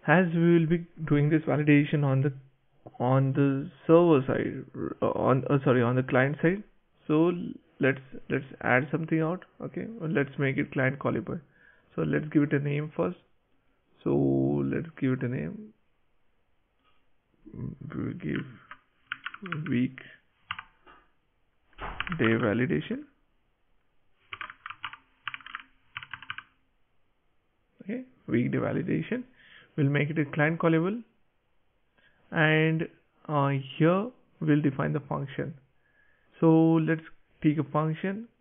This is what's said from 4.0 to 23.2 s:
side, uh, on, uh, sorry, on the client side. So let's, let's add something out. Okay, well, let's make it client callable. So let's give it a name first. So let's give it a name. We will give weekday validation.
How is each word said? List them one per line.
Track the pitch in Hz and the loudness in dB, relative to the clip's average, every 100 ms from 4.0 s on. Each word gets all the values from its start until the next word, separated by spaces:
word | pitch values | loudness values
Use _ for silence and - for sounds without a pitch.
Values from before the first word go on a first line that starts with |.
| 175 147 131 | 8 4 4
side, | - 110 135 - - - - | -2 -2 -6 -12 -8 -8 -2
uh, | - | -2
on, | - 101 131 135 | 2 2 2 2
uh, | 139 | 2
sorry, | 139 127 | 4 4
on | 117 127 | 4 0
the | |
client | 127 131 135 147 | 2 2 2 2
side. | 170 196 - _ _ _ - | 0 0 -8 _ _ _ 0
So | 156 170 175 185 - _ _ | 2 2 0 -6 -12 _ _
let's, | 139 131 - - - | 0 0 -8 -18 -4
let's | 135 135 - | -4 -4 -6
add | - 123 143 | 0 0 0
something | 156 160 160 | -4 -2 0
out. | 156 180 - _ | 0 -4 -10 _
Okay, | 147 - - 226 | -12 -10 -10 -8
well, | 160 | -4
let's | 156 135 139 | -2 -2 -2
make | 139 135 | -2 -2
it | - | -4
client | 156 131 139 | 0 -2 0
callable. | 123 123 - 175 - _ _ _ _ - | -4 -4 -6 -10 -12 _ _ _ _ -6
So | |
let's | 156 147 151 | -2 -2 0
give | 151 | 0
it | 147 | 0
a | 147 | 0
name | 143 147 151 - | -2 -4 -6 -4
first. | 180 180 _ _ _ _ _ _ _ _ | -4 -6 _ _ _ _ _ _ _ _
So | - - 69 67 67 - 135 | -2 0 2 2 0 0 -2
let's | 131 - - | -4 -8 -4
give | 135 | -2
it | 131 | -2
a | 127 | -4
name. | 131 156 214 214 _ _ _ _ _ _ _ _ _ _ _ _ _ _ _ _ _ - | -6 -8 -10 -16 _ _ _ _ _ _ _ _ _ _ _ _ _ _ _ _ _ -20
We | - 123 - - - | -14 -12 -12 -12 -8
will | - | -8
give | - - - 131 113 _ - _ _ _ - - - 196 160 151 | -8 -8 -8 -8 -18 _ -20 _ _ _ -14 -12 -14 -12 -10 -4
weekday | 127 127 - - - _ _ _ - - _ - - _ _ _ _ _ _ _ - - - - 165 | -2 -2 -6 -20 -20 _ _ _ -16 -16 _ -20 -20 _ _ _ _ _ _ _ -14 -12 -10 -8 -2
validation. | 113 113 120 117 131 147 - 254 302 _ | 0 2 0 0 0 -2 -4 -10 -10 _